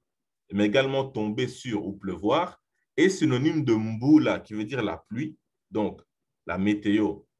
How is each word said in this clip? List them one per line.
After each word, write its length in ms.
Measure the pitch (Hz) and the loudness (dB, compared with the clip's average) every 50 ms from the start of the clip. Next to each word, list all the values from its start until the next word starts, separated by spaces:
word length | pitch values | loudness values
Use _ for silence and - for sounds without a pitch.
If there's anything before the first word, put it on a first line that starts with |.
| _ _ _ _ _ _ _ _ _ _ - | _ _ _ _ _ _ _ _ _ _ -2
mais 140 | 101 104 | 0 0
également 380 | 107 104 135 135 135 135 135 131 | 2 4 2 2 2 0 -2 -2
tomber 440 | 135 - 113 107 107 107 123 127 120 | -4 -4 -4 -4 -4 -2 -2 -4 -4
sur 360 | - - - 127 110 101 - | -6 -10 -8 -6 -6 -4 -6
ou 80 | 92 101 | -6 -10
pleuvoir, 680 | - - 92 90 85 95 107 131 160 180 185 - - _ _ _ _ _ _ _ | -8 -8 -8 -8 -4 -2 0 0 0 0 -4 -8 -14 _ _ _ _ _ _ _
est 120 | - 160 190 | 2 2 2
synonyme 560 | 190 - 160 139 123 120 135 160 170 156 139 | 2 2 0 0 2 2 0 0 0 0 2
de 100 | 123 113 | 2 2
mbula, 640 | 110 110 110 113 110 120 143 156 151 127 113 95 87 | 2 0 -2 -4 -2 4 6 6 6 6 4 0 -2
qui 160 | - - 110 | -4 -8 -8
veut 100 | 107 107 | -8 -8
dire 180 | 113 139 123 110 | -6 -4 -4 -4
la 140 | 92 82 80 - _ | -4 -6 -8 -10 _
pluie, 280 | 104 120 156 160 - - _ _ _ _ _ _ | -8 -6 -6 -6 -8 -14 _ _ _ _ _ _
donc 300 | 95 110 104 90 - - - _ _ _ _ _ _ _ _ | -4 -2 -2 -2 -4 -8 -16 _ _ _ _ _ _ _ _
la 100 | 82 85 | -6 -4
météo, 680 | 92 95 104 107 104 - 104 101 107 107 95 - - - _ _ _ | 0 0 2 0 0 0 0 2 2 2 0 -2 -6 -12 _ _ _